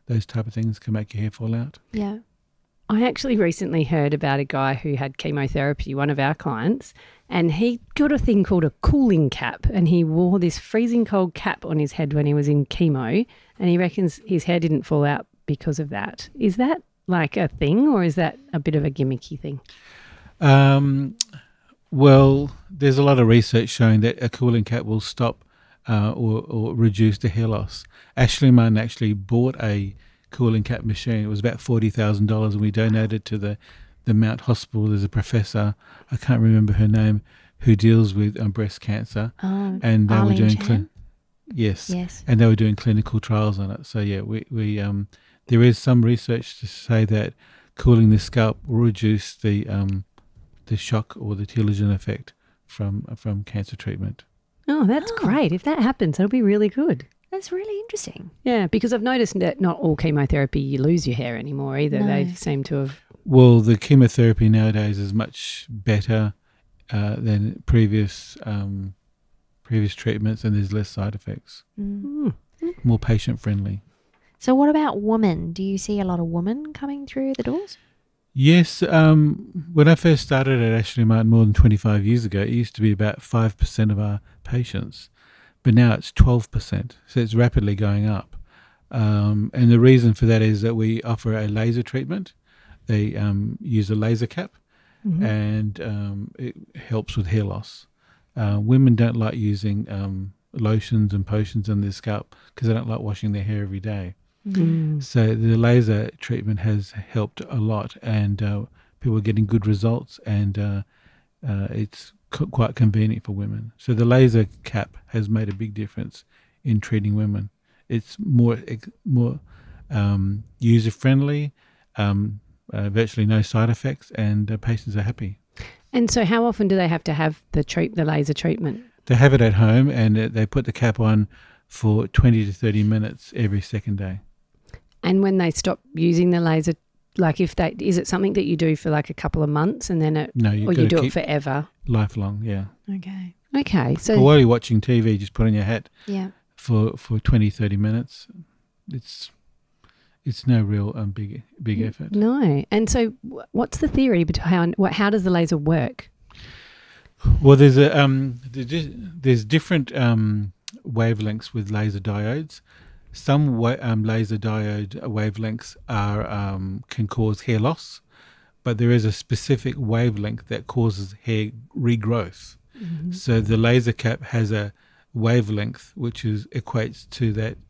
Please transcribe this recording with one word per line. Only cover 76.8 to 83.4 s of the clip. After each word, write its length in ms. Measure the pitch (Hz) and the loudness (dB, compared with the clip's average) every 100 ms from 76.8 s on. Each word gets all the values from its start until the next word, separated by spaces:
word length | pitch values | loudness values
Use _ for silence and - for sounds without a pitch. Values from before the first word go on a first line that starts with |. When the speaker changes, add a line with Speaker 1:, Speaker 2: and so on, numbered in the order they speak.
| 277 285 269 | -10 -10 -10
Speaker 2:
through 280 | 269 269 262 | -6 -6 -4
the 60 | |
doors? 340 | 247 302 403 - _ _ _ _ _ | -6 -6 -8 -16 _ _ _ _ _
Speaker 1:
Yes. 480 | 135 139 175 165 - | 2 6 6 4 0
Um, 840 | 180 160 156 156 151 - - 185 160 | 2 6 6 6 4 0 -8 -12 -2
when 160 | 160 147 | 4 6
I 60 | |
first 300 | 160 170 147 | 6 4 2
started 360 | - 135 135 127 | 2 0 2 2
at 80 | 113 | 2
Ashley 300 | 113 107 - | 0 0 2
Martin 260 | 110 113 110 | 4 4 6
more 160 | 113 110 | 6 6
than 80 | |
twenty-five 500 | 104 117 101 110 104 101 | 6 6 4 2 2 2
years 180 | 120 110 | 0 0
ago, 140 | 98 | -4
it 80 | 107 | -2
used 240 | 120 117 - | -2 -4 0
to 60 | |
be 100 | 107 | 0
about 300 | 98 107 - | 2 -2 -4
five 340 | - 117 | -4 0